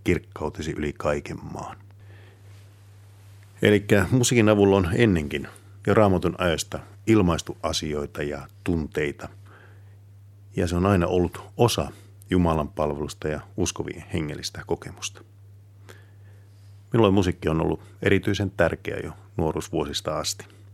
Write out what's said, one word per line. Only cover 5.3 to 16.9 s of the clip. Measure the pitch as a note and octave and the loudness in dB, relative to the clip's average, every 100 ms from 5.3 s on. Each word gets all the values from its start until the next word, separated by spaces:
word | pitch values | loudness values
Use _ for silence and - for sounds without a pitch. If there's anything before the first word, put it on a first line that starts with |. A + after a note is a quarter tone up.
| D2 - - - - - | -6 -10 -16 -20 -8 0
jo | |
Raamatun | G2+ G2+ F#2 F2+ D#2+ | 4 4 4 0 -2
ajasta | F2+ D2+ - D#2 - - - | -2 -2 -6 -12 -14 -6 2
ilmaistu | A2 F2 D#2+ - - | 4 4 0 -4 -8
asioita | D#2+ D#2 D#2 D2 C#2+ - | -6 -4 -6 -6 -8 -6
ja | D2 C#2+ C#2 - | -8 -8 -12 -10
tunteita. | - E2 D2+ D#2 D2 - - - - - - - - - - - - - - - | -4 -4 -2 -4 -4 -6 -14 -18 -20 -20 -20 -20 -20 -20 -20 -20 -20 -20 -10 -4
Ja | F2 | -2
se | F2 | 2
on | G2 | 4
aina | G2 F2 | 4 2
ollut | F2+ F2 - - - | 0 0 -4 -8 0
osa | A#2+ - C#2+ - - - - | 2 2 -6 -10 -20 -16 -2
Jumalan | F#2 F2 D#2+ C#2+ | 2 2 0 -2
palvelusta | - D2+ C#2+ D2 - D#2 | -4 -4 -4 -8 -8 -8
ja | D2+ - - | -8 -8 -6
uskovien | F2 - D#2 - - | -6 -4 -10 -12 -8
hengellistä | F2+ D2+ C#2+ - - - | -6 -6 -8 -12 -12 -8
kokemusta. | C#2+ - - - - - - - - - - - - - - - - - - - - - | -8 -8 -14 -14 -14 -20 -20 -20 -20 -20 -20 -20 -20 -20 -20 -20 -20 -20 -20 -20 -20 -2